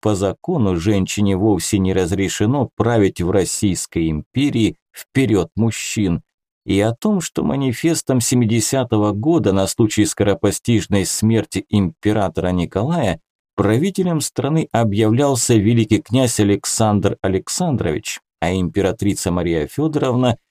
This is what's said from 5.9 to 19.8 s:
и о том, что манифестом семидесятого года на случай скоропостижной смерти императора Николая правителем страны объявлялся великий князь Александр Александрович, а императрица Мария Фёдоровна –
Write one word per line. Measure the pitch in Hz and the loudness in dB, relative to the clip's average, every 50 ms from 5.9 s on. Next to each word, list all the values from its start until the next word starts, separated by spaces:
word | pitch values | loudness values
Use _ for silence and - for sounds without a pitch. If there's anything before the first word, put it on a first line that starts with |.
| - 113 104 90 85 82 - _ _ _ _ _ _ _ - | -4 -2 0 0 -2 -2 -6 _ _ _ _ _ _ _ -6
и | - 95 98 | -2 0 0
о | 101 113 | 0 0
том, | 117 - - 214 214 185 | -2 -2 -2 -2 0 -2
что | 160 - - - - | -4 -6 -6 -4 -4
манифестом | 147 143 135 139 131 117 - - 165 165 156 - - 131 123 | -2 -2 -2 -2 -4 -2 -2 0 0 0 0 -2 -2 0 0
семидесятого | 117 - 131 123 120 104 113 117 107 - - 135 123 123 110 104 104 104 | 0 0 2 2 2 2 0 0 -2 0 -2 -2 -2 0 0 0 2 0
года | 101 104 113 156 170 156 104 101 95 | 0 0 0 0 2 2 2 2 2
на | 98 95 | 2 0
случай | 95 - - 117 107 - - 104 | 0 0 0 0 2 2 2 0
скоропостижной | 101 - - 104 101 95 - - 101 90 - - - 120 104 87 - 101 101 90 | 2 0 0 0 0 0 2 0 -2 -2 -2 0 0 0 0 2 0 0 0 0
смерти | - - - - 110 113 110 98 - - 95 - _ | -2 -2 0 2 2 2 2 0 -2 -6 -8 -4 _
императора | - 104 98 85 80 _ - 104 107 110 98 90 80 - 90 90 | 0 0 0 0 -2 _ -2 0 0 0 0 -2 -2 -2 -2 -2
Николая | 90 90 85 - - 95 110 147 170 175 131 95 82 - _ _ _ _ _ _ _ | 0 0 -2 -2 -2 -2 -2 -2 -2 -2 -2 -2 -2 -4 _ _ _ _ _ _ _
правителем | - 101 101 110 123 165 202 185 - 185 175 170 151 | 0 0 2 2 2 0 0 0 0 -2 0 0 -2
страны | - - - - - 160 160 156 - - | -4 -4 -4 -4 -2 0 0 0 0 0
объявлялся | - 117 117 110 98 104 113 107 113 123 147 139 135 120 - - 120 | 0 0 0 0 2 2 2 2 2 2 2 2 0 0 2 2 2
великий | 110 98 110 120 117 110 110 107 101 | 4 4 4 2 2 2 2 0 0
князь | - - 104 131 131 120 - - | 0 0 0 0 0 2 2 2
Александр | 104 101 101 98 - - - - 110 107 104 101 87 98 - - | 2 2 2 0 -2 -4 -2 0 2 2 2 2 2 0 -2 -2
Александрович, | - 95 95 95 - - - - 180 170 139 104 - 85 76 - - - - - _ _ _ - | -4 -2 -2 -2 -4 -6 -6 -4 -2 -2 -2 -2 -2 -2 -4 -4 -6 -10 -12 -12 _ _ _ -6
а | 82 85 | -4 -2
императрица | 92 95 90 85 80 98 95 95 90 - 98 101 90 - - 90 | -2 0 -2 -2 0 0 0 0 0 -2 -2 -2 -2 -2 -2 -2
Мария | 87 90 87 87 82 80 73 | -2 -2 0 0 0 -2 -2
Фёдоровна – | - - - | -4 -4 -2